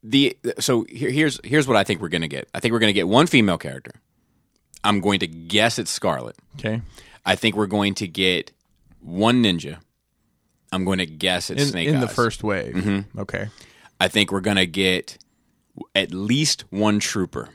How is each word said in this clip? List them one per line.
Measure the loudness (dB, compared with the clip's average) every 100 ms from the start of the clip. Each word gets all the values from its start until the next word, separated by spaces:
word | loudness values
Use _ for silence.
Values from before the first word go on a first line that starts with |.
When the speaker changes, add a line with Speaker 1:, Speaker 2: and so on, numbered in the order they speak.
Speaker 1:
the, | 2 2 2 0 -8 -4
so | 0 0 0
here, | -6 -4
here's, | 0 0 -2
here's | -2 0 4
what | 2
I |
think | 2 0
we're | -2
gonna | -4 -4
get. | -6 -8 -4
I |
think | 0
we're | 2
gonna | 2
get | 2 4
one | 4 6
female | 4 4 2
character. | -4 -12 -16 -20 _ _ _ _ _ _ _ -4
I'm | 0 2
going | 2 0
to | -2
guess | -8 -4 2 2 0
it's | -6
Scarlet. | -4 -2 -2 -6 -16 _ -10
Speaker 2:
Okay. | -6 -6 -8 -20 -20 -10
Speaker 1:
I | -2 2
think | 2 2
we're | 0
going | 2 0 0
to | -6
get | 0 0 0 -4 _ _ _ _ -20
one | -10 0 2 4
ninja. | 4 0 -4 -14 _ _ _ _ _ _ _ _ _
I'm | -4 -2
going | -2
to | -2
guess | -4 -2 -2 -4
it's | -2
Speaker 2:
In, | -2
Speaker 1:
Snake | 0 0
Speaker 2:
in | 0
the | 0
Speaker 1:
Eyes. | 0
Speaker 2:
first | -2 -2
wave. | -4 -4 -4
Speaker 1:
Mm-hmm. | -4 -2 -2 -4 -12
Speaker 2:
Okay. | -8 -8 -8 -12 -20 _ -20 _
Speaker 1:
I | 2
think | 4 2
we're | 2
gonna | 0 2 0
get | 2 0 0 -4 -16 _ _ _ _ _ -20 -4 -2
at | -2
least | -4 -2 0 0 -2 -6
one | 0 2 2
trooper | -2 -4 -4 -6 -12